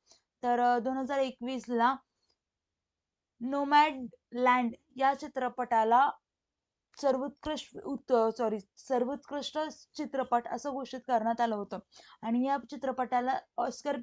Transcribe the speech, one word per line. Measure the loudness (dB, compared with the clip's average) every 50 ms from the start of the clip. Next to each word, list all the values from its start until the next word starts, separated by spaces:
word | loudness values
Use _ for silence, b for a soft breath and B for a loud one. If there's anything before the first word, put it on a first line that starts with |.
| _ b b b b _ _ -4 0
तर, | 0 2 4
अ, | 4 4 2 2
दोन | 0 -2 -2
हजार | -2 -2 -2 0
एकवीस | 0 0 -2 -4 -8 -8 -6 -6 -6 -4 -2
ला | 0 2 2 2 2 0 _ _ _ _ _ _ _ _ _ _ _ _ _ _ _ _ _ _ _ _ _ _ _ _ _ _ _ -10
नोमॅडलँड | -6 -4 -2 -2 2 4 6 6 6 4 2 -4 -10 -12 -14 _ _ -10 -2 2 4 4 4 4 2 -2 -4 -8 _ _ -4
या | 0 2 2 2
चित्रपटाला | 0 -4 -8 -6 -4 -4 -4 -2 -4 -2 2 2 4 4 6 6 6 6 4 0 -6 _ _ _ _ _ _ _ _ _ _ _ _ _ _ _ -2
सर्वोत्कृष्ट | 0 2 2 2 0 -6 -8 _ -6 -6 -6 -6 -8 -12 -16 -12 -10
उत-, | -8 -8 -6 _ 2 2 4 4 2 0
सॉरी, | 0 -2 -2 -2 -4 -8 _ _
सर्वोत्कृष्ट | -12 -6 -2 0 0 0 0 -4 -8 -8 -8 -8 -8 -8 -6 -6 -6 -6 -6 -8 -14 -20 _ -10
चित्रपट | -10 -8 -6 -4 -4 -2 0 0 0 0
असं | -2 -8 -8 -6 -6
घोषित | -6 -6 -8 -8 -10 -10 -4
करण्यात | 0 0 0 2 0 0 0
आलं | 0 0 0
होतं | -2 -6 -8 -10 -12 -12 _ B B B B B B
आणि | -4 -2 0 0 2
या | 0 0 -2 -4 -8
चित्रपटाला | -12 -6 -6 -4 -2 -2 -2 0 0 0 0 0 -2 -4 -6 _ -6
ऑस्कर | -4 -4 -4 -4 -6 -6 -6 -6 -4